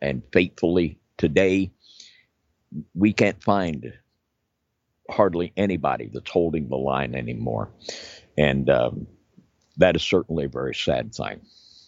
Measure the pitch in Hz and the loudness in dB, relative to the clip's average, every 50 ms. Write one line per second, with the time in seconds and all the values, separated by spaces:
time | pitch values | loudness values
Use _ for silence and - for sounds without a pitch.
0 | 71 69 69 62 - - - 92 90 78 - - 90 82 87 90 85 76 - - | -4 -4 -4 -4 -4 0 2 2 2 2 0 -2 0 2 2 2 2 0 -4 -10
1 | _ _ _ - - 80 71 92 98 92 95 98 95 92 - _ _ _ - - | _ _ _ -2 0 2 4 4 4 4 4 2 0 -2 -6 _ _ _ -20 -20
2 | - - _ _ _ _ _ _ _ _ _ _ _ - - 76 - _ - 85 | -20 -20 _ _ _ _ _ _ _ _ _ _ _ -16 -14 -14 -12 _ -2 2
3 | 101 107 101 - 113 101 - - - 110 101 98 92 85 76 64 57 57 - - | 2 2 4 4 2 2 2 -2 -2 0 0 0 0 -2 -4 -6 -8 -12 -16 -18
4 | _ _ _ _ _ _ _ _ _ _ _ _ _ _ _ _ _ _ _ _ | _ _ _ _ _ _ _ _ _ _ _ _ _ _ _ _ _ _ _ _
5 | _ - - - 104 92 82 85 87 - - - 101 98 90 78 67 69 64 - | _ -4 2 4 4 4 4 0 -2 -2 -2 -2 0 0 0 0 0 -2 -2 -2
6 | 57 52 53 64 - - - 92 85 82 78 80 69 60 65 65 67 67 67 67 | -6 -8 -10 -12 -8 -2 0 0 2 2 0 -2 -4 -4 -4 -4 -2 -2 -2 -2
7 | 67 65 60 65 62 57 62 57 57 60 57 55 53 - - - - - - - | -2 -4 -4 -6 -6 -6 -8 -6 -6 -4 -4 -4 -6 -8 -12 -18 -16 -16 -16 -16
8 | - - - - - _ - 76 73 69 67 69 65 69 67 64 60 60 - - | -16 -18 -20 -20 -18 _ 0 2 2 2 2 2 2 4 4 4 2 0 -2 -6
9 | - - - _ _ _ _ _ - _ _ _ _ _ - 78 90 90 82 80 | -12 -14 -16 _ _ _ _ _ -20 _ _ _ _ _ 0 2 4 4 4 2
10 | - - - 90 - - 80 80 71 67 64 64 67 65 55 - - - 69 62 | 0 2 0 0 0 0 -4 -4 -4 -4 -6 -6 -6 -6 -6 -4 -2 -2 -2 -2
11 | 58 55 - - 50 50 50 - - _ _ - - - - - - | -2 -6 -8 -8 -8 -8 -10 -12 -18 _ _ -20 -20 -20 -20 -20 -20